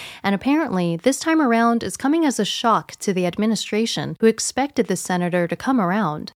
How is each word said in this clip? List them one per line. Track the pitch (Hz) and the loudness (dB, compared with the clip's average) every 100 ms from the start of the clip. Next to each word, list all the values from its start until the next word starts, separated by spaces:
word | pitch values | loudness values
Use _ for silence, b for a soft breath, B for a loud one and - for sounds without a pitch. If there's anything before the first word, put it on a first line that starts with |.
| B B | B B
And | 196 196 | -2 0
apparently, | 254 302 311 185 175 165 | 2 0 0 0 0 0
this | 254 269 | 0 0
time | 320 320 | 0 2
around | 262 226 233 233 | 4 4 4 2
is | 190 - | -2 -4
coming | 269 330 302 | 0 2 2
as | 226 | 0
a | 202 | -2
shock | - 233 185 - - | 0 2 2 0 -6
to | - | -2
the | 185 180 | 0 0
administration, | 185 220 208 - 214 226 170 139 160 | 0 0 0 -2 -2 -2 -2 -6 0
who | 220 | 2
expected | 220 - - 285 262 196 | 2 -2 -2 0 0 -2
the | 180 | -4
senator | - 180 175 175 170 | -2 -2 0 0 0
to | 175 | -2
come | 262 262 | 0 0
around. | 180 208 170 151 - | 2 0 0 -4 -10